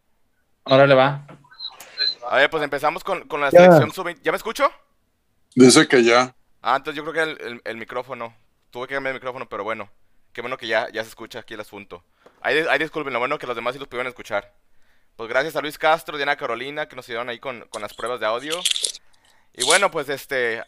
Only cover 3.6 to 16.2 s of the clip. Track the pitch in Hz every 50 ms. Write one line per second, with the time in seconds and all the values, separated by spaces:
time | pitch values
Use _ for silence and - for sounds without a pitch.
3.6 | 180 185 175 151 127 - - - 180 175 170 _ - 151 170 196 - 214 226 -
4.6 | 277 330 - - _ _ _ _ _ _ _ _ _ _ _ _ _ _ - 131
5.6 | 127 131 120 151 156 156 147 127 113 117 117 123 127 127 _ _ _ _ _ _
6.6 | - 110 127 139 139 151 147 147 147 160 147 165 160 160 147 - 82 113 120 120
7.6 | - - 113 113 113 - 123 123 127 123 131 120 117 117 117 _ _ _ _ _
8.6 | _ _ - 120 123 123 135 139 135 135 131 120 120 127 123 131 123 - 120 104
9.6 | 101 107 110 110 101 - - _ _ _ _ _ _ _ - - 117 123 131 131
10.6 | 123 113 113 110 120 - 101 110 110 113 - - 113 110 - 117 107 - 113 107
11.6 | 104 - - 101 101 - 95 87 _ _ _ _ _ - _ _ - 117 131 156
12.6 | 165 - 131 143 160 151 - 160 147 139 127 117 123 127 147 151 - 127 120 117
13.6 | 117 120 127 139 139 - 131 120 127 131 123 - - - 110 101 - - _ _
14.6 | _ _ _ - - _ _ _ _ _ _ - 113 110 120 127 143 160 151 151
15.6 | 139 151 143 - - 156 160 165 - - 151 147